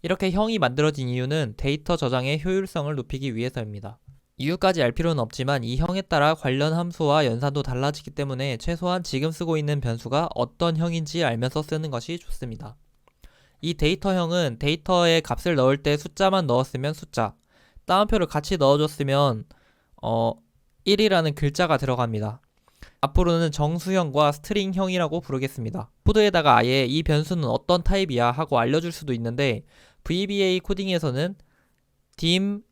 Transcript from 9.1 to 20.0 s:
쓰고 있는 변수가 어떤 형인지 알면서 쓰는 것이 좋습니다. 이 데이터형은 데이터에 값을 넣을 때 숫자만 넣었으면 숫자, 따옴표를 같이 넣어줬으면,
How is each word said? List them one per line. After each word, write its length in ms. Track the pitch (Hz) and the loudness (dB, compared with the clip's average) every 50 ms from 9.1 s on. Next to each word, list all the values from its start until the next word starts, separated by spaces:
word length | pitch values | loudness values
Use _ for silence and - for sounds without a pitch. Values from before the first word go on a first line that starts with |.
| - 131 143 160 | -4 -2 -2 -2
쓰고 260 | 160 - 175 165 160 | -4 -4 -2 -2 -2
있는 240 | 156 147 147 147 147 | 0 0 0 -2 -2
변수가 480 | 127 120 113 117 - 113 127 147 170 165 - | -2 -2 -4 -4 -6 -2 -2 -2 -2 -2 -2
어떤 420 | - 123 - _ _ 170 170 165 | -4 -4 -4 _ _ -2 0 0
형인지 480 | 156 165 170 170 165 160 147 151 170 165 | 0 -2 -2 -2 -4 -4 -4 -2 0 0
알면서 380 | 131 117 113 120 131 - 151 | 0 0 0 -2 -2 -2 -2
쓰는 280 | 151 151 160 156 156 151 | -4 -2 -4 -4 -4 -4
것이 280 | 135 117 - - 170 175 | -6 -6 -6 -6 -10 -10
좋습니다. 580 | - - - - - 120 110 113 160 110 - _ _ _ _ _ _ _ _ _ - - _ _ _ _ _ _ | -8 -8 -8 -6 -6 -8 -10 -10 -12 -16 -16 _ _ _ _ _ _ _ _ _ -20 -20 _ _ _ _ _ _
이 100 | - 165 | -6 -6
데이터형은 840 | 170 - 151 151 175 185 - 196 190 185 175 165 170 180 170 139 117 113 | -2 0 2 2 2 2 0 0 0 0 0 0 0 0 0 0 -2 -2
데이터에 640 | - 143 156 160 _ - 185 175 175 170 165 165 | 0 0 0 0 _ 0 2 4 4 4 4 2
값을 320 | 160 - 120 - - 180 165 | 0 -2 -6 -2 0 0 2
넣을 240 | 139 127 131 139 143 | 4 4 4 2 2
때 180 | 143 147 147 | 0 0 -2
숫자만 500 | 147 147 - _ - 196 190 190 190 170 | 0 -4 -10 _ 0 2 2 2 2 2
넣었으면 460 | 135 120 123 135 - - 131 131 147 | 2 2 2 0 -2 -4 -6 -4 -4
숫자, 420 | 160 - - - - - 117 101 - _ _ _ _ _ _ _ _ - _ | -6 -6 -14 -8 -4 -2 -2 -2 -4 _ _ _ _ _ _ _ _ -18 _
따옴표를 400 | - 180 190 214 208 220 208 175 | 2 2 2 4 4 2 2 2
같이 320 | - - 151 147 - 202 165 | 0 -2 -4 -2 -2 0 2
넣어줬으면, 880 | 143 135 143 147 151 151 151 - 143 135 135 139 143 139 117 110 - _ - _ _ _ _ _ _ _ _ _ | 4 4 6 4 2 0 -2 -4 -2 0 2 2 2 2 0 -2 -8 _ -20 _ _ _ _ _ _ _ _ _